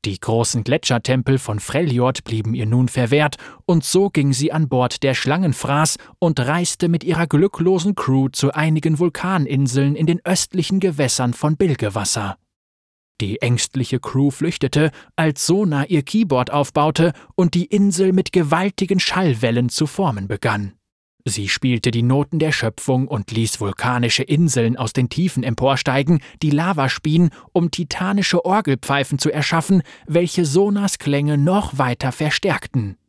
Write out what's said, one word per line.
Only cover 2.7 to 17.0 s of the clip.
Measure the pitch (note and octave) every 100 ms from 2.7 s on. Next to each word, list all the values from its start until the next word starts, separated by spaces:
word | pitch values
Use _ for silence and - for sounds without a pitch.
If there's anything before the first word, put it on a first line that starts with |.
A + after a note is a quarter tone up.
| A#2+ B2+
verwehrt, | - A#2+ C#3+ D3+ - - - -
und | E3+ -
so | F#3 G3
ging | - C#3
sie | B2+ D3
an | D#3 D3+
Bord | B2+ B2 -
der | C3+
Schlangenfraß | B2 - D#3 F#3 - - C#3+ D#3 - - -
und | E3+ D#3
reiste | B2+ D#3+ F3 - F3
mit | E3+ -
ihrer | E3 E3
glücklosen | C#3+ F#3+ - E3+ F#3 F3 F#3+
Crew | - C3+ C3+
zu | - C#3
einigen | D3+ D#3 D#3 D#3 D3+
Vulkaninseln | F3 - F3+ F#3 C3+ C3+ C#3 B2+ C#3 D3+
in | D#3+
den | F3 -
östlichen | F#3 - F#3 E3 F#3+
Gewässern | F#3 D3 C3+ - B2
von | A#2+ D3+ D#3
Bilgewasser. | F#3+ C3+ G#2+ G#2 G2+ - G2+ F#2+ _ _ _ _ _ _ _ _
Die | G#2 A2
ängstliche | A#2+ A#2+ - C3+ B2 B2+
Crew | - C3 C#3+
flüchtete, | C3 D#3+ - C3 D3 D#3 - - -
als | D#3+ C#3 -
Sona | F#3 G#3 C#3+ C#3
ihr | E3
Keyboard | - A3 G#3 C3 B2+
aufbaute | D3 C#3+ - D3+ D3+